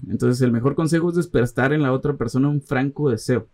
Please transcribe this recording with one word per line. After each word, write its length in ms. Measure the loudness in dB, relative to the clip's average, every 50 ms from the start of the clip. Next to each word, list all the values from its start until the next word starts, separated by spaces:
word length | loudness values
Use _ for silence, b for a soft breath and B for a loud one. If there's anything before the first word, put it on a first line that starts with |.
| -8 -6
Entonces, 320 | -4 0 2 2 2 2 2
el 100 | 2 2
mejor 220 | 2 0 0 0
consejo 360 | 0 0 0 2 0 0 0
es 60 | 0
despertar 560 | 0 -2 0 0 0 0 0 0 0 0 2 2
en 100 | 2 2
la 100 | 2 0
otra 240 | 0 -2 -2 -4
persona 320 | -4 -4 -2 0 0 0 2
un 120 | 0 -2
franco 500 | -2 -2 -2 -2 -2 -2 -2 -2 -2 0
deseo. 380 | 0 -2 0 0 -2 -2 -2 -6